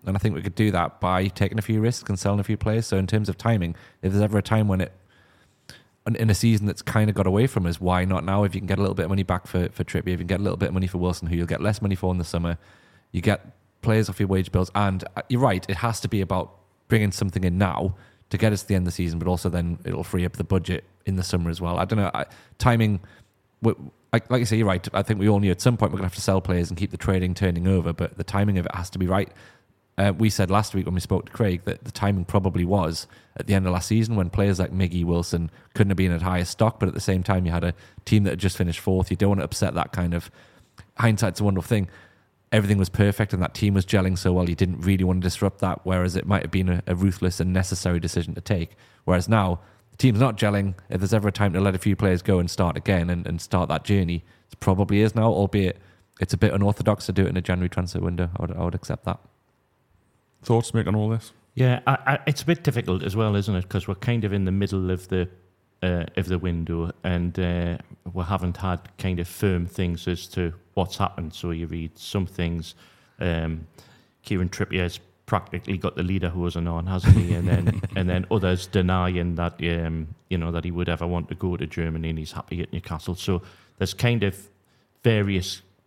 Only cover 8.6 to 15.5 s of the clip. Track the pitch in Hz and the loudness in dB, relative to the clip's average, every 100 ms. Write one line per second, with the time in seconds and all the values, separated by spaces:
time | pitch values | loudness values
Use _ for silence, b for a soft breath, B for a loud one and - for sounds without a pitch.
8.6 | 95 98 98 95 82 98 92 90 - 90 | -2 0 0 0 -2 0 0 -2 -2 -2
9.6 | 87 - 90 - 90 90 85 95 101 90 | -2 -4 -4 -4 -2 -4 -2 -2 -2 -2
10.6 | 90 92 92 90 90 87 82 85 85 87 | -2 0 -2 0 -2 -2 -2 -2 -2 -2
11.6 | 95 104 101 95 92 90 82 87 85 85 | -2 -2 -2 -2 -2 -2 -2 -4 -4 -6
12.6 | b b b b b 90 95 101 - - | b b b b b -2 0 0 -4 -20
13.6 | _ _ - 110 107 95 98 95 92 92 | _ _ 0 2 0 -2 0 0 2 0
14.6 | 92 - 101 95 - - - 123 131 | 0 0 0 0 -6 -10 -2 2 2